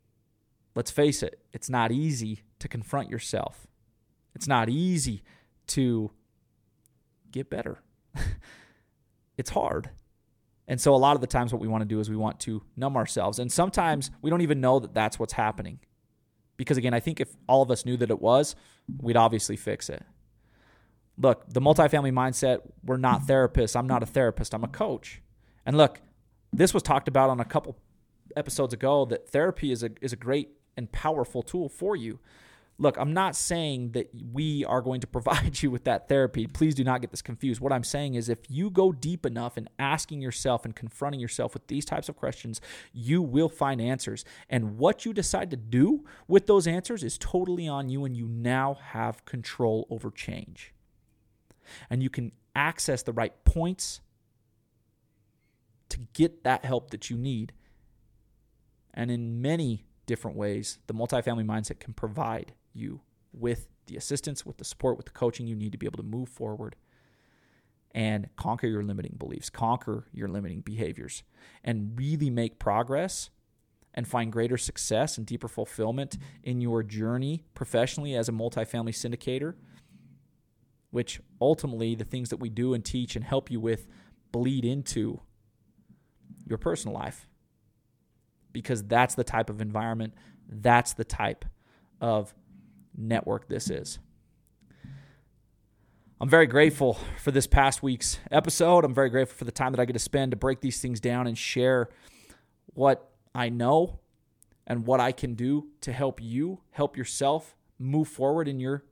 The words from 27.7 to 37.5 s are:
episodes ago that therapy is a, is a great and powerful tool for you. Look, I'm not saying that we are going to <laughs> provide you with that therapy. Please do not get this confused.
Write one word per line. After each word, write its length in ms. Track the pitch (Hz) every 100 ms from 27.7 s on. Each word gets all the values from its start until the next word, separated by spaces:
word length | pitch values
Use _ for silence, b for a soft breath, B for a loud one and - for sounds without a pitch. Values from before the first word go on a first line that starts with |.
| - _ _ _ _ - -
episodes 380 | 147 - 131
ago 320 | 117 135 143 123
that 220 | 117 -
therapy 420 | 143 180 - 147
is 120 | 120
a, 80 | 117 -
is 120 | 131
a 20 | 123
great 340 | 120 143 - _ _ -
and 140 | 117
powerful 520 | - 156 156 120 127
tool 260 | - 180 147
for 260 | - 190 190
you. 240 | 113 117 b b b b b -
Look, 180 | 143 -
I'm 160 | 143
not 220 | 175 190 -
saying 560 | - 170 156 127 123
that 180 | 117 - 113 117
we 320 | 127 156 147 -
are 160 | 131
going 200 | 123 127
to 60 | 120
<laughs> 80 | 127
provide 460 | 127 147 - 135
you 80 | 143
with 140 | 123
that 260 | 127 113 -
therapy. 380 | 139 131 - 151
Please 260 | - 156
do 100 | 135
not 180 | 127 127
get 100 | 123
this 100 | -
confused. 400 | - 117 135